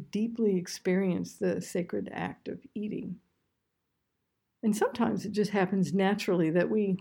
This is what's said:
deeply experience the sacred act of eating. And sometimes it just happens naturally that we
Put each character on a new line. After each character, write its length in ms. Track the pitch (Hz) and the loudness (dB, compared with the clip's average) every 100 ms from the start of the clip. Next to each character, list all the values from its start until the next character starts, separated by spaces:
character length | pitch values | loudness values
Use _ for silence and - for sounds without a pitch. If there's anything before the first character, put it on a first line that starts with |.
| 147 | -2
deeply 460 | 202 233 233 214 185 | -2 -2 2 2 2
experience 760 | 175 - 185 185 190 180 175 | -2 -4 0 2 2 0 -4
the 280 | - 185 175 | -2 -2 -2
sacred 480 | - 185 175 208 185 | -2 -4 -4 -4 -6
act 340 | - - - - | -6 -6 -8 -10
of 120 | - - | -12 -10
eating. 420 | 214 208 185 - 175 _ _ _ _ _ _ _ _ _ _ _ _ _ _ | -8 -6 -6 -8 -10 _ _ _ _ _ _ _ _ _ _ _ _ _ _
And 120 | 220 208 | 0 2
sometimes 500 | 480 - 226 196 190 | 0 2 0 0 -2
it 60 | |
just 200 | 202 202 | -2 0
happens 420 | 208 185 196 175 | 2 2 2 2
naturally 560 | 190 190 202 - 175 160 | 2 2 2 0 2 4
that 180 | 175 175 | 2 2
we 280 | 214 202 185 | 2 2 0